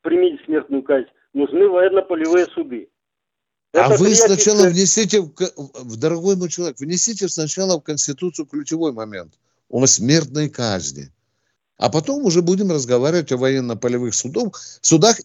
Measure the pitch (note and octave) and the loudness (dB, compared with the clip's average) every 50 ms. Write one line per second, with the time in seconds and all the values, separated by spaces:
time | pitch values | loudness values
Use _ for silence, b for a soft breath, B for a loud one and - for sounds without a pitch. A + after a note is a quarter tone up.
0 | - E3 E3 F3+ F3+ F3+ D3+ C#3 - - D#3 D3+ C#3 - C#3 C3+ C3+ - C#3+ C3+ | -6 -2 0 2 2 2 0 -2 -6 -4 -4 -4 -2 -2 -4 -4 -2 0 0 0
1 | A#2+ - _ _ _ _ - C#3 C#3+ - C3+ E3+ G3 G3+ F#3 F3+ F3+ F#3+ - F#3+ | -2 -4 _ _ _ _ -4 -4 -2 0 2 4 4 4 4 4 2 4 2 2
2 | F#3+ - F3+ D#3+ D#3 D#3+ E3+ F3+ F3+ - - - D#3+ C#3 B2 A2+ F#2 - _ _ | 0 0 -2 -2 0 2 2 2 2 0 -2 -6 -8 -6 -8 -12 -12 -14 _ _
3 | _ _ _ _ _ _ _ _ _ _ _ _ _ _ - D#3+ C#3+ C3 - C#3 | _ _ _ _ _ _ _ _ _ _ _ _ _ _ 0 2 4 4 4 4
4 | F#3 G#3 G#3+ F#3+ A3+ G#3 G3 E3+ - G#3 G#3+ G#3 G3 F#3 E3+ F3+ G3 F#3 - A3 | 4 4 6 6 6 4 4 4 2 2 4 6 6 4 4 4 2 2 2 0
5 | A3 F3 G#3 G#3+ F3+ D3+ - - F#3 F3 - - C#3+ C3+ - A#2 B2+ A#2+ A2 A2+ | 0 2 2 0 0 -2 -4 -6 -6 -6 -6 -10 -16 -16 -16 -16 -16 -14 -8 -4
6 | B2+ D#3+ E3+ E3 E3+ G3 G3 F#3 F3+ E3+ - - F3 D#3+ A#2+ - C3+ D#3 F3+ F3+ | -2 -2 -2 -2 0 0 0 0 -2 -6 -6 -6 -8 -8 -8 -8 -8 -6 -2 0
7 | - A#3 A3+ F#3+ G3 E3+ - - D#3 D3+ - F#3 F#3+ F#3+ F3+ D#3 - - D3+ C#3+ | 0 0 -2 -2 -6 -6 -4 -4 -6 -4 -4 -4 -2 0 -2 -2 -2 -6 -6 -4
8 | - - C#3+ - F3+ F3+ D#3 - D#3 - - D3+ C#3+ - D#3+ D#3+ E3 D#3 B2 A2 | -4 -6 -6 -6 -6 -6 -6 -8 -10 -10 -10 -12 -10 -6 -4 -4 -2 -4 -4 -6
9 | A2 G#2+ G#2 F#2+ F2 D#2 _ _ _ _ _ _ _ _ - A#2+ C3 C3 - - | -8 -10 -10 -12 -14 -14 _ _ _ _ _ _ _ _ -2 0 2 2 2 2
10 | G2 B2 D3 E3 D3+ A#2+ C3 D3 D3+ D3 D3+ - A#2+ A2+ G2+ F#2 E2+ - C2+ C#2 | 2 2 2 2 2 0 -4 -4 -4 -4 -4 -4 -4 -4 -4 -4 -6 -8 -12 -14
11 | C#2 C#2 _ _ _ _ _ _ _ _ _ _ _ _ _ - - - F#3 D#3 | -16 -18 _ _ _ _ _ _ _ _ _ _ _ _ _ -4 -2 -2 0 -2
12 | D#3 - C#4 D4 C#4+ G3+ D#3+ F3 F3 E3+ F#3+ F#3+ G#3 F#3+ E3 D3 B2+ A#2 B2 A#2+ | -2 -2 -4 -2 0 0 2 2 2 2 0 0 0 0 -2 -2 -2 0 0 0
13 | B2+ D3+ D#3+ F3 D3+ - C3 B2 C3 C3+ C3+ C3+ B2+ A#2+ A#2 A2 - A#2+ B2 B2 | 2 2 0 -2 -2 -2 -2 -2 0 0 0 0 -2 -4 -6 -4 -4 -2 -2 -2
14 | B2 A#2 G#2+ - - B2+ D3+ G#3+ B3 G3+ B B B B B B B - D#3+ D#3+ | -4 -4 -4 -6 -6 -4 -4 -4 -4 -4 B B B B B B B 2 4 4
15 | E3 A3+ A3+ - - | 6 4 2 2 0